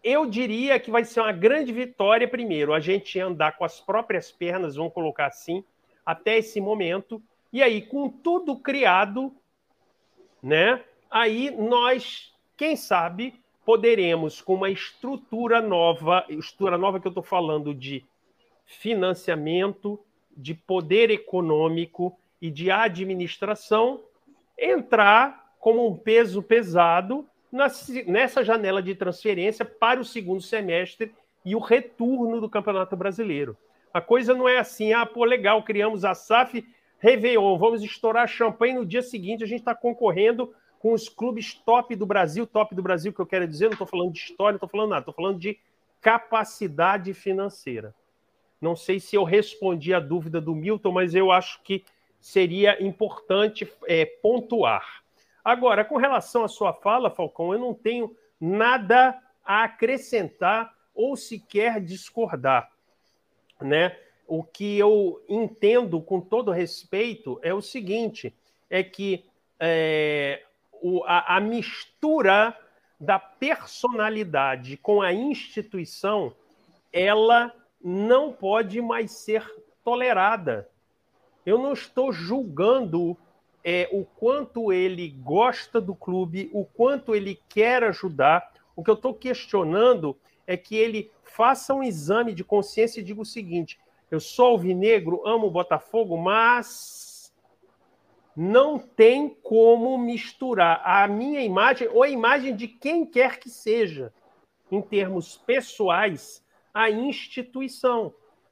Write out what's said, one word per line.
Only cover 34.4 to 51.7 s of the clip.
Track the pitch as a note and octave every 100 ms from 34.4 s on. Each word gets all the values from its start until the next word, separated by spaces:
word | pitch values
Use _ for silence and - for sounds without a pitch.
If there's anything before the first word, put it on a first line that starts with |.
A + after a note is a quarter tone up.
| B3+
é | B3+
assim, | - - G#3+
"Ah, | A3 A3+
pô, | A#3
legal, | A#3 B3 G3 A3
criamos | G#3+ G3+ G#3+ G#3+
a | G3
saf, | A#3+ - A3+ B3 A#3+ - _ _ _
Réveillon, | G#3+ B3+ A#3 A#3 G3 F3
vamos | A3 A3+
estourar | G#3 - A3+ A#3 A#3
champanhe, | - A3+ A3+ A#3+
no | B3+ G3
dia | A3+
seguinte | B3 A#3 F3+ A3
a | G#3+
gente | A#3
tá | A#3
concorrendo | A#3 A#3+ A#3+ A3 F3 G#3+ A#3 A#3+ _ _ _
com | A3
os | A3+ -
clubes | - A#3+ A3+ A3
top | - - A#3+ B3
do | G#3+ G3
Brasil", | G3+ E3 E3 A#3
top | G#3+ G#3+
do | F#3+
Brasil | F#3+ F3+ E3
que | -
eu | F3
quero | F#3+ F3
dizer, | D3+ A3
não | G#3
tô | F#3+
falando | F3+ F3+
de | E3
história, | - - G#3
não | G3+
tô | F#3
falando | G3+ G#3+
nada, | E3+
tô | -
falando | - F#3 F#3
de | F#3+ G#3 _ _ _ _
capacidade | A3 A#3 A#3 A3 G#3+ - F#3+ D3 F3 G3+ F#3
financeira. | - G3 F#3+ G3 - - A#2 G#2+ _ _ _ _ _ _ _
Não | D#3+
sei | E3+ - F#3+
se | -
eu | G3+
respondi | F3 G3+ G#3 - F#3+ E3+ D3+
a | F3+
dúvida | C#3+ E3+ D#3+ E3
do | D#3
Milton, | D#3 E3+ G#3+ G3
mas | F#3 F3+
eu | F3 F#3+
acho | F#3 F3+ -
que | -